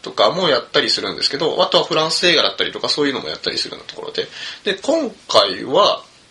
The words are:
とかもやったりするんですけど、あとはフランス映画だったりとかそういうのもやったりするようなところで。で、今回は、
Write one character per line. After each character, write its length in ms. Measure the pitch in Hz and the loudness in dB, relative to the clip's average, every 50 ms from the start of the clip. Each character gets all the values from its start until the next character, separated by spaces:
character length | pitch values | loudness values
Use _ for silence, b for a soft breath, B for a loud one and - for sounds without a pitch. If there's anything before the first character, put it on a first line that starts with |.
と 100 | - - | -14 -4
か 180 | - - 101 - | 0 2 2 4
も 180 | 160 180 - 151 | 2 2 2 2
や 120 | 131 117 | 2 2
っ 100 | - - | 0 0
た 100 | - 147 | 0 0
り 100 | 127 104 | 2 2
す 100 | - 104 | 0 -2
る 120 | 104 98 | -2 -4
ん 40 | 82 | -4
で 60 | - | -4
す 80 | - - | -4 -4
け 80 | 139 139 | -2 -2
ど、 240 | 165 147 - - | -2 0 2 2
あ 40 | 185 | 2
と 120 | - - 170 | 4 2 2
は 60 | 156 | 2
フ 100 | - 165 | 2 0
ラ 120 | 156 160 | 0 0
ン 60 | 160 | 0
ス 140 | - - 185 | 0 2 2
映 100 | 175 165 | 4 4
画 60 | 135 | 4
だ 80 | 104 92 | 2 0
っ 60 | - | 0
た 80 | - 92 | -2 -4
り 80 | 82 | -4
と 80 | - 87 | -4 -4
か 80 | 113 - | -4 -2
そ 160 | - 151 147 | 0 0 0
う 40 | 139 | 0
い 20 | |
う 40 | 131 | 0
の 60 | 98 | -2
も 80 | 71 78 | -6 -8
や 80 | 82 | -8
っ 40 | - | -6
た 100 | - - | -6 -4
り 80 | - - | -4 -4
す 100 | - - | -6 -8
る 80 | - | -10
よ 60 | - | -14
う 40 | - | -14
な 40 | - | -14
と 100 | - - | -14 -12
こ 60 | - | -12
ろ 60 | - | -6
で。 160 | - - - B B B B B B B - | -6 -6 -6 B B B B B B B -6
で、 100 | 202 196 | -6 -6
今 360 | - - - 320 330 285 220 - - - - | -2 -2 0 0 0 0 -4 -8 -10 -4 2
回 360 | - 110 101 101 92 - 113 | 4 4 4 4 0 -4 -4
は、 400 | 123 143 185 208 131 - - - - - - - _ | 0 2 4 4 4 2 -2 -6 -14 -20 -20 -20 _